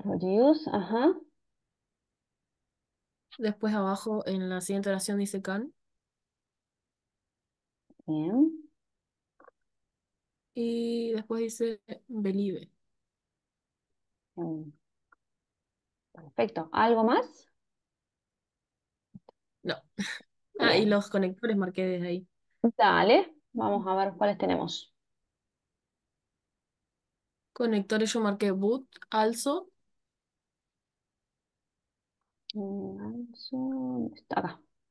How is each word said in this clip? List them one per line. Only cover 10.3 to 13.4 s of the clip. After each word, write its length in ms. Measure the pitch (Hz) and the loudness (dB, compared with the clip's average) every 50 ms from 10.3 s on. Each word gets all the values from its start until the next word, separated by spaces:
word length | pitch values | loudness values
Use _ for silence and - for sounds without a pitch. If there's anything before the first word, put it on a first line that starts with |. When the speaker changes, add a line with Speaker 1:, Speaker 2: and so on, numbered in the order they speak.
| _ _ _ _ _ | _ _ _ _ _
Speaker 2:
Y 580 | 247 233 233 233 233 233 233 233 233 233 233 226 | -4 -4 -2 -2 -2 -2 -2 -2 -2 -2 -2 -4
después 300 | 220 220 - 226 226 233 | -4 -4 -4 -4 -4 -4
dice 380 | 226 226 - 233 233 226 208 _ - 214 - _ - | -4 -2 -2 -2 -2 -2 -6 _ -16 -18 -16 _ -10
believe. 600 | 247 220 202 196 190 196 202 196 180 160 - - _ _ _ _ _ _ _ _ _ _ _ _ _ _ | -6 -2 -2 0 0 0 -2 -2 -4 -6 -10 -16 _ _ _ _ _ _ _ _ _ _ _ _ _ _